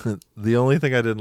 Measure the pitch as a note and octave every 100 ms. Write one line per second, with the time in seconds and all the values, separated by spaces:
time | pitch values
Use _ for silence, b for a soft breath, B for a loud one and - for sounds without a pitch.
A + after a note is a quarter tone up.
0 | A2+ G2+ _ A2 G#2+ A#2+ C3 C#3+ C#3+ B2+
1 | A2+ G#2+